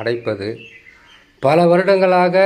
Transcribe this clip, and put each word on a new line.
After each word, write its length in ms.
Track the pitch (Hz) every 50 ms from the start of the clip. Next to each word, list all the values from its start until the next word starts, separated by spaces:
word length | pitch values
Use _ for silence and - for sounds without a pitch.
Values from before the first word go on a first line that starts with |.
அடைப்பது, 480 | 110 117 120 117 - 113 107 98 98 107 117 - - - - - - - - _ _ - - - _ _ _ _ -
பல 140 | 131 151 170 175 170
வருடங்களாக 640 | 175 180 185 190 196 190 190 185 180 180 180 180 170 185 196